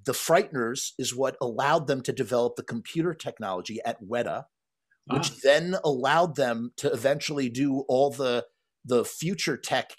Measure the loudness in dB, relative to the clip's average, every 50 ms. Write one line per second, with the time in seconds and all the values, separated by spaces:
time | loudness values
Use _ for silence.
0 | -4 -4 -4 -2 2 4 4 4 4 2 -2 -2 -2 -2 -2 -4 -8 -8 -6 -6
1 | -6 -4 -2 -2 -2 -2 -2 -2 -4 -4 -2 0 2 4 4 2 2 0 -2 -2
2 | -2 -4 -2 -2 -2 0 2 2 2 0 -2 -6 -10 -8 -8 -8 -8 -6 -4 -2
3 | -2 -2 -2 -6 -8 -10 -10 -8 -6 -6 -4 -6 -6 -8 -8 -6 -6 -6 -6 -6
4 | -6 -4 -2 -2 -2 -2 -4 -6 -8 _ _ _ _ _ _ _ _ _ _ _
5 | _ -2 -2 -2 -2 -2 -4 0 4 4 6 6 4 0 -2 0 0 0 0 2
6 | 2 4 6 6 4 4 2 0 0 0 0 -2 -4 -8 -6 -4 -2 -2 0 2
7 | 2 2 2 0 -2 -4 -2 -2 -2 -2 0 0 0 0 0 -2 0 2 4 4
8 | 4 4 2 0 -2 0 0 -2 -2 -6 _ _ _ _ _ _ -2 2 2 2
9 | 2 0 -4 -6 -4 -4 -2 -2 -2 -2 -2 -4 -2 -2 -2 -2 -2 -4 -8